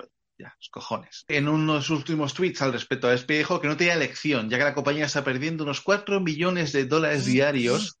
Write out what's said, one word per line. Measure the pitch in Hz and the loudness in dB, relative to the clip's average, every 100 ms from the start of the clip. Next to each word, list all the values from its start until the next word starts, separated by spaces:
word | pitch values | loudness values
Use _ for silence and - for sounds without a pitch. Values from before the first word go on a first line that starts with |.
| - _ _ - | -20 _ _ -20
ya, | - - | -20 -20
los | - | -16
cojones. | - - 104 - - - | -14 -8 -8 -8 -16 -6
En | 151 147 | -2 0
uno | 156 156 151 | 2 2 0
de | |
sus | 139 151 | 0 -4
últimos | 131 156 143 | -2 -2 -2
tweets | 156 180 - | -2 -2 0
al | 135 | -2
respecto | 117 - 131 120 | -2 -2 0 2
a | |
Espía | 123 131 151 | 2 2 0
dijo | 151 175 | 2 0
que | 147 | 0
no | 151 | 2
tenía | 175 | 2
elección, | 170 131 - 151 131 110 | 2 0 -2 0 0 0
ya | 127 | 0
que | |
la | 143 | 0
compañía | 143 139 147 147 | 0 0 0 0
está | 147 | -2
perdiendo | 135 131 156 160 | -2 -2 -2 -4
unos | 147 135 | -4 -4
cuatro | - 202 202 196 | 0 0 0 -2
millones | 175 151 180 180 151 | 0 0 0 0 0
de | 139 | 0
dólares | 123 156 156 147 | 2 2 2 0
diarios, | 131 127 143 139 120 143 208 - | 2 4 4 4 2 2 -2 -2